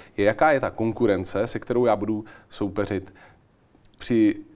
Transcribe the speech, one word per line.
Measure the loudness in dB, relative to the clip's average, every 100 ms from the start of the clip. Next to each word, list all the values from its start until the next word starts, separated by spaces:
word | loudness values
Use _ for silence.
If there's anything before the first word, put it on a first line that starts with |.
| -12 0
je, |
jaká | 0 4 2
je | 2
ta | 0
konkurence, | -2 -4 0 2 2 -2 -4 -4
se | -6
kterou | -4 0 2
já | 2
budu | -2 -6 -8 -20 -18
soupeřit | -8 -6 -4 -4 -4 -8 -20 -20 _ _ _ _ _ _ -12
při, | 0 4 4 2 -8